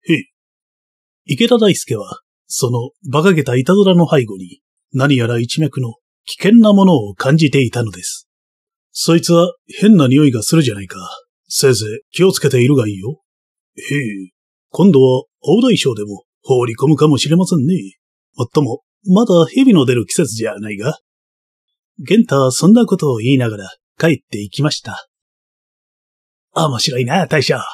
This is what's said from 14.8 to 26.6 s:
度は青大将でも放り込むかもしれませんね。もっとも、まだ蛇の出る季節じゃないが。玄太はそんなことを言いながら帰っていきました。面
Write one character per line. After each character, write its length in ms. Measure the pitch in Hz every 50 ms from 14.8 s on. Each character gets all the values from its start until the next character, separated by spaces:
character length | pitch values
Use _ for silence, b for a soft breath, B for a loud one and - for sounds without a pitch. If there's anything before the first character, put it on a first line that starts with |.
| 170 202
度 100 | 165 135
は 220 | 131 131 127 131 - _ _ _ _
青 180 | - 160 226
大 160 | 233 262 214
将 160 | - - 139 117
で 100 | 104 104
も 200 | 104 101 95 _ _ _ _
放 240 | _ - 131 123 123
り 80 | 120 117
込 120 | - 131
む 80 | 143 156
か 120 | 135 151
も 100 | 156 147
し 120 | 123 - 143
れ 60 | 160
ま 100 | 175 185
せ 100 | - 190
ん 100 | 160 120
ね。 80 | 151 185 170 101 95 _ _ _ _ _ _ _ _ _
も 100 | - 123
っ 20 | -
と 100 | _ 156
も、 200 | 147 117 110 - _ _ _ _ _
ま 200 | 196 180 202 240
だ 200 | 240 277 170 160 - -
蛇 200 | 247 269 262 214
の 120 | 165 131
出 80 | 127 127
る 120 | 120 107
季 80 | - -
節 200 | - 170 127 110
じ 120 | 110 110
ゃ 80 | 110 104
な 160 | 101 104 107
い 60 | 104
が。 200 | 98 104 139 156 - _ _ _ _ _ _ _ _ _ _ _ _ _ _ _ _ _ _ _ -
玄 220 | 147 - 180 226
太 140 | 226 - 143
は 160 | 139 135 131
そ 160 | 127 - 160
ん 60 | 170 220
な 120 | 247 233
こ 120 | - 196
と 140 | 180 - 147
を 60 | 127
言 160 | 110 107 127 143
い 40 |
な 120 | 131 123 113
が 80 | 107
ら 120 | 101 98 95 - _ _ _ _ _
帰 140 | - 170 151
っ 40 | 120 _
て 120 | _ - 107
い 100 | 104 101
き 140 | - - 143
ま 80 | 147
し 100 | - -
た。 280 | _ 113 107 - - _ _ _ _ _ _ _ _ _ _ _ _ _ _ _ _ _ _ _ _ _ _ _ _ _ _ _ _ _ _
面 260 | -